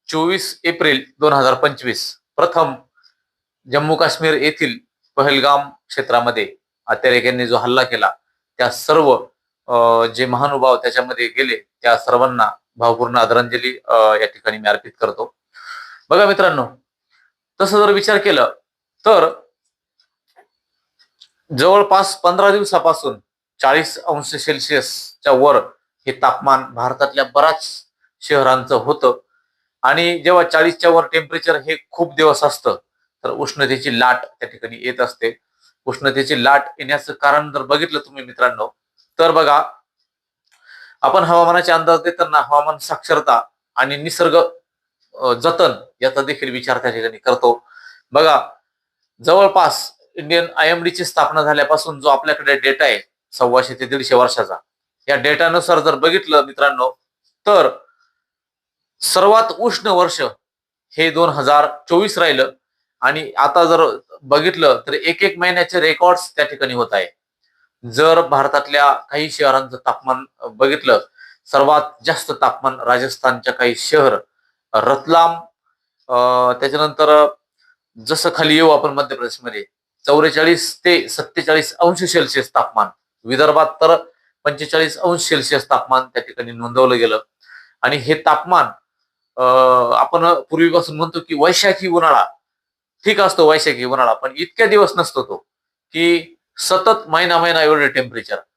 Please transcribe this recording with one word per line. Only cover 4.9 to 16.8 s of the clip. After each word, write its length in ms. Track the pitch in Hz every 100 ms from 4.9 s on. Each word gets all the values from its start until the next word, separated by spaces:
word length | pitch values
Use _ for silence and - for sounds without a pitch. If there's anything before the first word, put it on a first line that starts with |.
| _ _ -
पहलगाम 540 | 139 135 139 143 - - _
क्षेत्रामध्ये 680 | - 131 120 117 113 95 - _ _ -
अतिरेक्यांनी 600 | 110 127 123 120 127 120
जो 100 | 117
हल्ला 260 | 120 127
केला, 280 | 127 117 95 - _ _ _ -
त्या 120 | 120
सर्व, 560 | - - 156 147 113 - _ _ _ -
अ, 380 | 120 117 113 113
जे 200 | 113 127
महानुभाव 520 | 123 143 139 131 123
त्याच्यामध्ये 500 | 123 127 123 120 117
गेले, 300 | 120 131 113 _ _
त्या 160 | 120 117
सर्वांना 540 | 127 123 127 123 107 - _ -
भावपूर्ण 420 | 117 117 120 120
आदरांजली, 640 | 113 117 120 120 127 127 -
अ, 60 |
या 320 | 117 110 107 107
ठिकाणी 320 | - 110 107
मी 120 | 107
अर्पित 220 | 101 110 -
करतो. 340 | 107 101 117 _ _ - - - - - -
बघा 160 | 175 202
मित्रांनो, 420 | 196 185 147 120 -